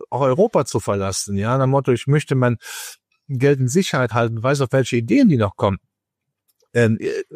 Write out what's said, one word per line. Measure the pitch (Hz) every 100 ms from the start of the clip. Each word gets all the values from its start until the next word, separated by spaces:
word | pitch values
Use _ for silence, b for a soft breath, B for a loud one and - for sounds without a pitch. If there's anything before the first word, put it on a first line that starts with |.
| -
auch | 123
Europa | 135 131 220 175
zu | 131 117
verlassen. | - 98 98 95 - 98
Ja, | 107 135
nach |
dem | 131
Motto, | 139 135
ich | 120 -
möchte | 147 - 135
mein | 123 117 B B B B _ _ -
Geld | 131 139 139
in | 127
Sicherheit | 160 190 147 123
halten, | 117 117 113
weiß, | 123 143
auf | 135
welche | 135 123 120
Ideen | 117 254 240
die | 131
noch | 101 -
kommen. | 104 98 _ _ _ _ _ _ _ _ _
Ähm, | 120 113 113
äh, | - - -